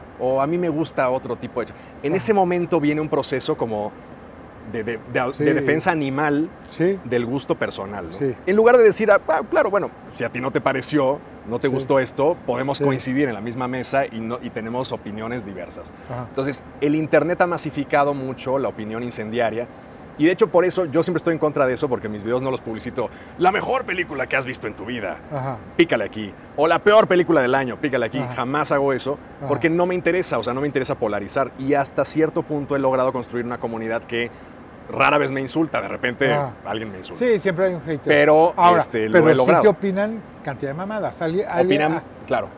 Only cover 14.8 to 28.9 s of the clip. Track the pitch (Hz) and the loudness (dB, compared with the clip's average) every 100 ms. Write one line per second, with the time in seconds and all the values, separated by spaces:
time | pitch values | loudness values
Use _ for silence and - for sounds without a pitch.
14.8 | 131 120 110 104 113 123 101 92 87 - | -6 -8 -8 -10 -8 -8 -8 -12 -12 -14
15.8 | 85 - - 123 117 - 135 127 - - | -18 -18 -12 -12 -8 -4 -4 -6 -10 -4
16.8 | 143 156 151 156 151 175 180 165 151 143 | 0 0 2 2 4 2 0 -2 -6 -6
17.8 | 139 147 143 143 131 127 131 135 113 98 | 0 2 2 -2 -6 -6 -2 -2 -2 -4
18.8 | 107 113 123 117 107 117 113 110 120 - | -8 -8 -8 -8 -6 0 0 -2 -8 -12
19.8 | - - - - 156 180 196 175 180 190 | -20 -20 -12 2 2 4 4 4 4 2
20.8 | 175 147 165 160 170 160 151 143 131 123 | 0 2 2 0 0 0 0 2 2 2
21.8 | 147 113 104 104 104 123 135 127 117 110 | -2 -2 -4 -6 -2 -2 0 -4 -6 -8
22.8 | 120 127 107 - - - 180 202 - 262 | -8 -4 -6 -8 -14 0 2 2 0 -2
23.8 | 226 185 175 139 123 135 127 123 113 101 | -2 -4 -4 -6 -2 -2 -4 -8 -10 -10
24.8 | 107 123 95 73 - 143 131 117 - - | -8 -6 -6 -8 -8 -8 -6 -8 -4 2
25.8 | 165 123 98 107 104 - - - 160 202 | 2 2 -2 -6 -10 -12 -10 0 2 4
26.8 | 208 220 202 180 170 160 127 135 131 101 | 6 6 6 4 4 4 4 2 0 -4
27.8 | 147 127 113 131 127 123 120 147 147 143 | -2 0 -2 -4 -4 -4 -2 -2 0 0
28.8 | 139 | 0